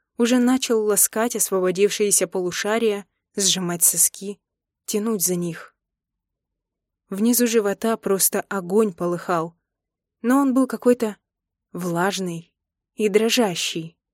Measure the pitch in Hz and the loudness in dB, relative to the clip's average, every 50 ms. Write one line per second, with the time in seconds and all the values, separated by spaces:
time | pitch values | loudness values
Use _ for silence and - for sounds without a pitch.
0 | _ _ _ - 240 233 254 247 240 247 262 262 - - 233 220 214 214 202 196 | _ _ _ 0 0 2 2 4 4 2 2 0 0 0 0 0 2 2 2 2
1 | - - - 220 226 240 - 202 - - 196 190 185 185 180 185 202 202 - - | 2 0 0 -2 -2 -2 -2 -2 -2 -2 0 0 0 0 2 2 2 2 2 0
2 | 214 202 190 - 185 170 - 190 180 180 175 - - 208 220 226 233 214 202 202 | 0 0 2 0 0 -2 -2 -4 -4 -4 -6 -4 -4 -2 -2 0 0 0 -2 -4
3 | 196 _ _ _ _ _ _ 208 196 185 180 185 180 175 170 165 - - - 160 | -8 _ _ _ _ _ _ -2 0 0 0 0 -2 -4 -2 0 0 2 2 2
4 | - - - - 196 202 202 - _ _ _ _ _ _ _ _ _ - - 208 | 0 0 -2 -6 -14 -14 -14 -14 _ _ _ _ _ _ _ _ _ -4 -4 -2
5 | 208 233 220 190 175 175 180 175 175 170 160 - - - _ _ _ _ _ _ | -2 -2 -2 -2 -2 -2 -2 -2 -4 -6 -8 -10 -14 -20 _ _ _ _ _ _
6 | _ _ _ _ _ _ _ _ _ _ _ _ _ _ _ _ _ _ _ _ | _ _ _ _ _ _ _ _ _ _ _ _ _ _ _ _ _ _ _ _
7 | _ - 196 196 220 233 247 240 240 226 226 233 202 202 196 - - 226 226 214 | _ -10 -4 0 0 2 2 2 2 2 2 2 2 0 -2 -2 -2 -2 -2 -2
8 | - 202 196 185 - - - 196 - - 202 196 175 175 190 214 220 208 170 - | -2 -2 0 0 0 0 0 -2 -4 -4 -6 -6 -4 0 2 2 2 2 0 -4
9 | 175 175 175 165 - - 180 165 160 170 - _ _ _ _ _ _ _ _ _ | -4 -4 -4 -4 -2 -2 -2 -2 -2 -4 -8 _ _ _ _ _ _ _ _ _
10 | _ _ _ _ - 233 262 277 277 269 240 269 262 254 - - - 247 247 247 | _ _ _ _ 0 2 2 4 4 2 2 2 2 0 -2 0 2 2 4 4
11 | 233 214 202 - _ _ _ _ _ _ _ _ _ _ - 175 180 175 170 170 | 0 -4 -4 -8 _ _ _ _ _ _ _ _ _ _ -12 -8 -6 -4 -2 0
12 | 175 202 185 185 190 175 170 165 165 _ _ _ _ _ _ _ _ _ _ - | 0 0 0 -2 -4 -6 -8 -8 -12 _ _ _ _ _ _ _ _ _ _ -2
13 | 214 208 190 214 220 233 226 254 226 190 170 - - - - 170 160 165 - _ | 0 2 2 2 2 2 2 2 2 2 0 -2 -6 -6 -6 -8 -10 -12 -14 _
14 | _ _ | _ _